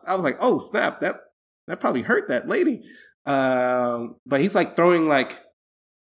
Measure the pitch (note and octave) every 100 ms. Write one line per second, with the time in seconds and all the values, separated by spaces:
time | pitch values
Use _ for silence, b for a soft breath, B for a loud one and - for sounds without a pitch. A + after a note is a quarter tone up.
0 | - F#3+ D#3+ - B3+ D#3+ - G#3 D3+ -
1 | E3+ - - _ _ _ - F3 D3+ C3
2 | G#2+ A3 - B2 C3+ A3+ E4+ A#3 B B
3 | B B C#3+ C#3 C3 B2+ B2+ B2+ B2 A#2+
4 | A#2+ - - C#3 D#3+ F3+ - - F3 E3+
5 | D#3 C#3 B2+ - - _ _ _ _ _